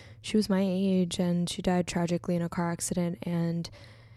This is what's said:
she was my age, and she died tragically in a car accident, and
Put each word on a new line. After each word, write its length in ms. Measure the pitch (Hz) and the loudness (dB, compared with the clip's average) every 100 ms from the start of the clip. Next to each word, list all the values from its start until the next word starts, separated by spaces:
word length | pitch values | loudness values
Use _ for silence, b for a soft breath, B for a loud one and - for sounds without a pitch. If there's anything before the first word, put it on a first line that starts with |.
| B B | B B
she 160 | - 214 | -2 0
was 140 | 202 | 2
my 120 | 190 | 2
age, 560 | 196 185 196 185 175 - | 2 2 2 4 2 0
and 300 | 180 175 170 | 0 2 0
she 140 | - | 0
died 240 | 185 180 170 | 0 2 2
tragically 500 | 180 170 175 - 175 | 0 0 0 0 -2
in 60 | |
a 60 | 170 | -2
car 220 | - 170 | -2 -2
accident, 480 | 170 - 180 175 175 | -2 -4 -2 -2 -2
and 480 | - 170 170 170 165 B B B B | -4 -2 0 -2 -6 B B B B